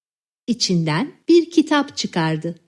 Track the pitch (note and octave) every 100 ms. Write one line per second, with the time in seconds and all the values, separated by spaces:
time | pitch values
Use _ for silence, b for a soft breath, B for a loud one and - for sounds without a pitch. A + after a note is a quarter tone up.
0 | _ _ _ _ - A#3 - F3 D#3+ D#3
1 | D4 - - E4+ E4 - D4 D4 C#4 -
2 | G#3 F3 D#3+ D#3 E3+ E3+